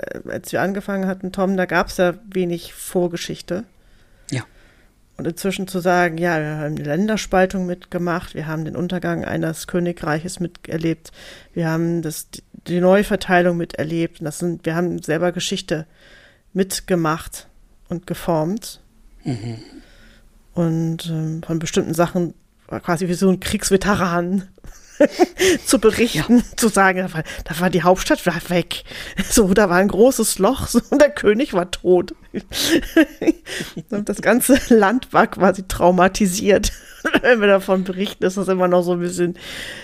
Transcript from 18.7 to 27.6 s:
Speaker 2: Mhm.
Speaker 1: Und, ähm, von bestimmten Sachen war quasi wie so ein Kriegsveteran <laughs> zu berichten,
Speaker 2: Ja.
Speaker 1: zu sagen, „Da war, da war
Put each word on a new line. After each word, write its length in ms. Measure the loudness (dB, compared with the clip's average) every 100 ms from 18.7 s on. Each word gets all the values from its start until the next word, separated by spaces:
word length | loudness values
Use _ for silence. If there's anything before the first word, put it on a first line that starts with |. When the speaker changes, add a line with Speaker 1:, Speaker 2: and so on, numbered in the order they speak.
| -18 _ _ -20 -14
Speaker 2:
Mhm. 360 | -8 -6 -6 -12 -16 -20 -20 -20 -20 -20 _ _ _
Speaker 1:
Und, 540 | -2 0 0 -2 -4 -6
ähm, 340 | -6 -4 -8
von 160 | -6 -4
bestimmten 340 | -2 -2 -2
Sachen 400 | 0 0 0 -4 -6 _ _ -12
war 120 | -10
quasi 260 | -4 -4 -2
wie 60 |
so 160 | 0 2
ein 100 | 2
Kriegsveteran 1080 | -2 -4 2 2 2 0 0 0 0 -2 -4 -16 -20 -20 -14 2
<laughs> 680 | 2 4 0 2 2 2 2
zu 140 | 4
berichten, 580 | 4 4 0 0 4 4
Speaker 2:
Ja. 60 | 4 0
Speaker 1:
zu 140 | 0
sagen, 300 | 4 4 2
„Da 140 | -4
war, 100 | -6 -8 -10
da 160 | -10
war 100 | -2